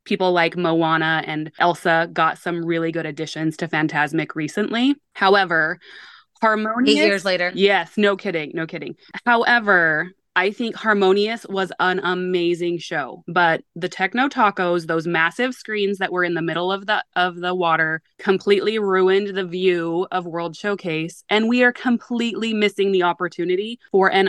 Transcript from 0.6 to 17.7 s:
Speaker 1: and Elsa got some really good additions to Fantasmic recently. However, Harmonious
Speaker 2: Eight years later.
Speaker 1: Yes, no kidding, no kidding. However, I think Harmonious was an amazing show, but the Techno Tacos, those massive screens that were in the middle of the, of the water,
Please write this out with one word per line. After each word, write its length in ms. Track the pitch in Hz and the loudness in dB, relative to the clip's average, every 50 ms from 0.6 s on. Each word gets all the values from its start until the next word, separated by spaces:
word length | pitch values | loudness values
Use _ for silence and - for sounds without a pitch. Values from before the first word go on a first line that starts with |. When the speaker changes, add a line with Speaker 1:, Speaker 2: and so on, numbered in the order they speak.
| 175 165 165 165 165 160 160 160 160 160 160 160 147 | -2 0 0 2 2 2 0 0 0 0 0 -2 -2
Speaker 1:
and 240 | - 156 151 156 156 - - | -4 -6 -8 -8 -8 -2 0
Elsa 500 | 175 175 165 - - 180 165 165 170 175 | 2 2 0 0 0 2 2 2 0 0
got 280 | 165 170 160 160 175 - | 0 0 0 0 0 -2
some 260 | - 180 175 170 165 | -6 -6 -6 -4 -4
really 260 | 165 170 165 165 165 | -2 -2 -2 -2 -4
good 140 | 160 165 147 | -4 -6 -6
additions 520 | 156 151 151 160 156 - 156 160 160 156 | -8 -8 -8 -10 -8 -6 -4 -4 -4 -4
to 100 | - 175 | -4 -4
Fantasmic 640 | 160 - 156 151 151 - 147 147 147 147 160 151 - - | -2 0 0 0 2 0 0 -2 0 0 -2 -4 -4 -6
recently. 640 | 160 151 151 - 208 214 - - 233 247 269 285 - _ _ - | -8 -8 -6 -4 -4 -4 -2 -2 0 0 0 0 -2 _ _ -6
However, 640 | - 202 190 202 202 190 170 175 160 156 160 180 - - - - - - - - - _ _ _ _ | 0 2 4 4 4 4 2 2 0 0 0 -4 -8 -14 -20 -20 -20 -20 -20 -20 -20 _ _ _ _
Harmonious 560 | - 220 214 214 214 220 226 240 254 - - | 0 0 2 0 -2 -2 -2 0 2 2 4
Speaker 2:
Eight 80 | - 208 | 4 4
years 200 | 208 196 196 170 | 4 2 2 0
later. 260 | 196 185 175 175 180 180 | 0 0 0 -2 -2 0
Speaker 1:
Yes, 380 | 170 196 196 202 185 165 - - | 2 4 4 4 2 0 -2 0
no 180 | 220 208 202 202 | 2 2 2 2
kidding, 360 | 190 - 202 170 160 151 143 - | 0 -2 -4 -4 -4 -4 -6 -6
no 100 | 170 160 | -6 -6
kidding. 300 | 160 - 165 160 - 156 - _ - - - - | -6 -8 -10 -10 -12 -14 -16 _ -18 -18 -4 0
However, 840 | 240 240 233 233 - 240 240 214 202 196 180 165 160 156 151 170 180 - _ _ _ - | 2 2 4 4 2 2 2 4 4 4 4 4 2 2 0 -2 -6 -10 _ _ _ -2
I 140 | 180 185 202 | 0 0 0
think 260 | 208 - 247 226 - | -2 -4 -6 -6 -6
Harmonious 720 | - - 220 208 202 190 185 190 202 202 214 233 226 - | -2 0 0 2 4 4 4 4 4 2 0 -2 -6 -8
was 240 | - 190 190 190 180 - - | -6 -4 -4 -4 -4 -2 -2
an 200 | 175 185 180 185 | 0 0 0 0
amazing 800 | - 175 185 180 180 180 185 175 170 170 175 165 175 170 170 165 | -2 -2 -2 -2 -2 -2 0 0 0 0 0 0 -2 -4 -4 -4
show, 440 | - - 175 151 139 120 - - - | -6 -6 -6 -6 -6 -6 -10 -14 -10
but 360 | - 165 180 175 165 165 - - _ - | -2 2 2 4 4 2 0 -4 _ -10
the 120 | 170 165 | -8 -8
Techno 400 | 175 - - 185 190 - 240 269 | -8 -4 -2 -2 -2 0 0 0
Tacos, 600 | 285 - 262 226 202 196 - 185 175 175 175 165 | 0 2 2 2 2 2 2 0 0 0 0 0
those 180 | 160 165 165 160 | -2 -2 -2 -2
massive 480 | 175 170 160 165 170 170 - 247 262 247 | 0 0 0 0 0 0 -2 -4 -4 -4
screens 460 | - - - 214 208 202 196 202 190 | -8 -10 -8 -4 -2 -2 -2 -2 -2
that 120 | 190 - | -4 -4
were 120 | 180 180 175 | -2 -2 -2
in 100 | 175 175 | 0 -2
the 80 | 170 | -2
middle 300 | 165 160 160 170 175 185 | -2 -2 -2 -2 -2 -2
of 160 | 190 196 202 | -2 -2 -2
the, 160 | 190 214 190 - _ - | -2 -2 -2 -4 _ -2
of 240 | 180 180 180 170 175 | -2 -2 -2 -2 -4
the 140 | 175 180 180 | -6 -4 -2
water, 480 | 185 175 170 | 0 2 2